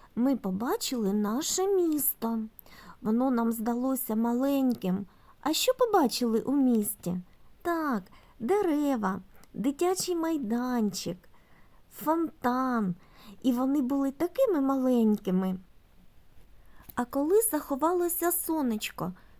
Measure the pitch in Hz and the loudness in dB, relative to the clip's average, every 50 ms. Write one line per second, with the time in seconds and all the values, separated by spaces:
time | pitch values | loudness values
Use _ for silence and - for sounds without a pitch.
0 | - - - 214 240 269 269 220 - 190 185 196 233 277 415 480 - - 269 240 | -20 -10 -4 0 0 2 2 0 -2 -4 -4 -2 -2 -2 -2 -2 -4 -4 -4 -2
1 | 214 190 196 214 208 202 220 269 339 - - - 370 392 403 370 349 330 302 294 | 0 0 0 0 0 0 -2 -2 -2 -2 -2 0 0 2 2 2 2 2 0 0
2 | 262 - - - 220 226 226 226 220 220 - - - - - - - - - - | 0 -2 -4 -4 -4 -4 -4 -4 -6 -8 -12 -18 -20 -20 -20 -20 -20 -20 -14 -6
3 | - 214 220 240 262 269 254 233 233 226 233 233 214 240 233 240 247 262 262 254 | -2 0 0 2 2 2 2 2 0 0 0 -2 -2 -2 -2 -2 0 -2 -2 -2
4 | - - 214 220 226 233 240 247 269 277 277 269 269 254 233 233 - 185 180 196 | -2 -2 -2 0 0 0 0 0 0 2 2 2 2 2 0 0 -2 -2 -2 -2
5 | 202 - - - - - - - - 277 320 - - - 508 - 508 466 415 381 | -4 -8 -14 -20 -20 -20 -14 -6 -4 -2 -2 0 2 0 2 2 2 4 4 4
6 | 285 226 - - 247 233 220 233 - - 269 285 269 254 240 220 208 202 - - | 4 4 2 0 -2 0 0 0 0 0 2 4 4 4 4 4 2 0 -4 -6
7 | - 175 180 180 180 - - - - - - - - 359 339 330 311 294 247 202 | -6 -6 -6 -6 -8 -12 -20 -20 -20 -20 -16 -8 -4 -2 -2 -2 0 -2 -2 -4
8 | 185 - - - - - - - 226 233 381 415 403 339 285 294 294 285 269 226 | -4 -8 -18 -20 -20 -20 -14 -6 -2 0 2 2 2 2 2 2 2 2 0 0
9 | 208 190 196 185 185 - - - - - - - 202 285 277 - 349 359 381 - | 0 -2 -2 -4 -8 -12 -20 -20 -20 -14 -8 -4 -2 -2 0 0 0 0 0 0
10 | - 359 359 339 320 320 330 294 262 202 233 240 247 254 247 240 214 202 185 - | -2 -2 -2 -2 0 0 -2 -2 -2 -2 -2 -2 -2 -2 0 0 0 0 -2 -4
11 | - - 180 185 - - - - - - - - - - - - - _ - - | -6 -8 -8 -10 -12 -20 -20 -20 -20 -20 -20 -20 -20 -20 -20 -20 -20 _ -16 -8
12 | - 294 320 339 330 302 - - - 247 247 254 262 262 247 233 208 180 175 - | -2 -2 0 0 0 -2 -4 -4 -2 -2 0 0 0 0 0 0 0 0 -2 -4
13 | - - - - - - 196 - - 262 240 240 262 269 277 302 254 247 277 277 | -8 -20 -20 -20 -20 -20 -12 -4 -2 0 0 2 0 0 0 0 0 0 0 0
14 | 277 277 269 - 320 349 - - 539 480 359 285 269 269 269 269 254 254 254 240 | 0 -2 -2 -2 -4 -4 0 2 2 2 2 2 2 2 2 2 2 2 4 4
15 | 226 214 208 208 - 196 180 185 190 190 185 185 - - - - - - - - | 4 4 2 0 0 0 0 0 0 0 -4 -6 -8 -16 -20 -20 -20 -20 -20 -20
16 | - - - - - - - - - - - - - - - - - - - - | -20 -20 -20 -20 -20 -20 -20 -20 -20 -20 -20 -20 -20 -20 -20 -20 -20 -12 -6 -6
17 | 247 240 - 277 285 311 381 440 453 - - 302 - - 285 262 294 330 370 349 | -4 -2 -2 -2 0 4 4 4 4 2 0 -2 -2 -2 -2 0 2 2 2 2
18 | 349 339 330 - 339 349 349 - - - 320 320 277 240 220 214 - - - - | 0 0 -2 -2 -2 0 0 -2 -2 -2 -2 0 0 0 -2 -2 -4 -8 -6 -6
19 | - 180 180 - - - - - | -6 -6 -8 -10 -16 -20 -20 -18